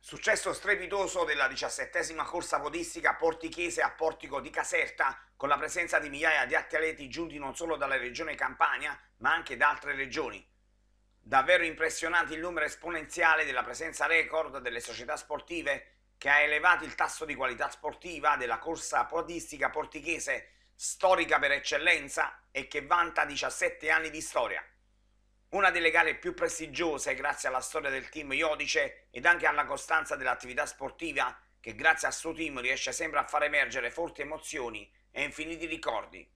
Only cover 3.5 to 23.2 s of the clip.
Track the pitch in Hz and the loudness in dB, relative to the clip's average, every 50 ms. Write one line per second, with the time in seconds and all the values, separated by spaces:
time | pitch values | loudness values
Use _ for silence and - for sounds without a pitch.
3.5 | 165 170 175 170 - 160 143 127 - - 160 160 - - - 143 131 139 123 156 | -4 -4 -4 -2 0 0 0 0 0 0 -2 -2 -2 -4 -10 -6 -6 -6 -6 -4
4.5 | - 165 170 - 180 165 143 - - - 160 135 135 - - _ _ _ - 139 | -4 -4 -4 0 0 0 0 -2 -2 -2 -2 -2 -2 -4 -14 _ _ _ 2 2
5.5 | 147 135 147 147 - 180 175 156 - 160 147 147 139 139 156 160 156 147 131 123 | 2 2 0 -4 -2 -4 -2 2 0 0 0 0 -6 0 2 2 4 4 2 2
6.5 | 147 160 - - - 156 160 160 156 - 143 131 117 147 170 160 147 147 143 135 | 0 -2 0 0 -2 0 0 0 -2 -6 -10 -10 -8 -8 -8 -8 -8 -10 -10 -10
7.5 | - - 170 165 160 139 139 135 135 131 120 123 120 120 160 156 143 - 135 127 | -8 -6 -4 -4 -2 -2 0 0 0 -2 -2 -4 -6 -6 -6 -6 -4 -4 -4 -4
8.5 | 131 - 165 147 135 120 143 151 143 - _ _ _ _ 110 135 156 165 160 - | 0 2 2 2 2 0 -4 -6 -8 -8 _ _ _ _ 0 2 2 2 -2 -6
9.5 | 135 117 147 147 147 - - 143 143 135 139 131 117 151 147 120 107 98 - _ | -2 2 2 2 2 2 -4 -4 -4 -4 -4 -4 -2 -4 -4 -4 -6 -10 -16 _
10.5 | _ _ _ _ _ _ _ _ _ _ _ _ _ _ _ 107 131 135 135 160 | _ _ _ _ _ _ _ _ _ _ _ _ _ _ _ 4 4 4 8 8
11.5 | 180 175 170 165 156 139 160 156 - - 170 165 175 175 160 143 156 156 165 180 | 6 6 6 2 0 0 0 0 0 -2 -2 0 2 2 2 0 -4 -4 -4 -4
12.5 | 175 160 151 143 - - - 165 170 160 151 - - 165 170 160 156 156 156 143 | -2 -2 -2 -2 -4 -6 -8 -6 -6 -6 -6 -8 0 4 6 6 6 6 4 2
13.5 | 131 127 117 120 123 - 160 160 - - 147 147 165 165 156 - - 160 156 147 | 0 -2 -2 -2 -6 -8 -8 -8 -2 0 2 4 4 4 2 2 0 -2 -2 -2
14.5 | 131 139 123 123 117 117 - 120 113 110 123 - 151 151 - - 151 139 - - | -6 -6 -6 -6 -6 -6 -8 -8 -10 -10 -6 -6 -8 -8 -6 -8 -8 -8 -8 -8
15.5 | 170 165 143 143 139 127 - - _ _ _ _ _ _ - 139 143 147 147 151 | -8 -4 -2 -2 -2 -2 -4 -16 _ _ _ _ _ _ 2 4 6 6 6 4
16.5 | 151 151 156 180 175 160 160 143 - - 165 151 - - 160 156 143 120 131 127 | 2 4 6 6 4 4 2 -8 -2 -2 -2 -2 0 -6 -6 -6 -4 -2 -2 -2
17.5 | 123 113 143 139 - - - 151 135 - - 180 170 147 139 151 147 135 127 120 | 0 -2 -4 -6 -6 -6 -8 -8 -8 -8 -12 -12 -10 0 2 2 2 2 0 -2
18.5 | 113 113 - 156 165 147 - - - 135 120 - 151 165 160 160 175 165 143 - | -2 -2 -2 -6 -6 -6 -4 0 2 2 2 2 0 -4 -4 -4 -6 -10 -10 -10
19.5 | 147 139 135 131 - 151 151 - - 160 143 165 165 131 - 147 131 110 - - | -4 -2 -2 0 0 -2 -6 -4 -8 -10 -4 -4 -4 -4 -2 -4 -4 -4 -4 -10
20.5 | _ _ _ _ _ _ - - - - - 185 185 175 165 151 156 147 143 139 | _ _ _ _ _ _ -8 -8 -4 4 6 6 6 6 6 4 4 4 6 4
21.5 | 143 139 - - 151 143 151 175 170 156 143 139 - 165 151 139 - - _ _ | 2 2 0 0 -2 2 4 4 4 4 2 -6 0 0 0 0 -2 -12 _ _
22.5 | _ 135 135 - - 147 143 - 175 175 170 165 160 - | _ -8 -8 -4 -6 -6 0 2 4 4 4 2 2 0